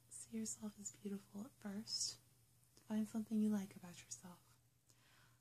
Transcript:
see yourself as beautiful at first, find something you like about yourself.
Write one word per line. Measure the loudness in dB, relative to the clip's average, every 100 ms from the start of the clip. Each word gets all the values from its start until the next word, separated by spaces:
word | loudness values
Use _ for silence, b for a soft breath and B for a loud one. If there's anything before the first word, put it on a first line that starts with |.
| -8
see | -12 -6 -2
yourself | -2 -2 -6 -6
as | -8 -6
beautiful | -4 -4 -6 -8 -8
at | -6
first, | -4 -4 -2 0 0 -2 -12 -20 -20 _ _ -14 0
find | 2 4
something | 2 2 6
you | 6
like | 6 2 -6
about | -12 -12
yourself. | -10 -10 -12 -16 -20 -20 _ _ _ B B B B B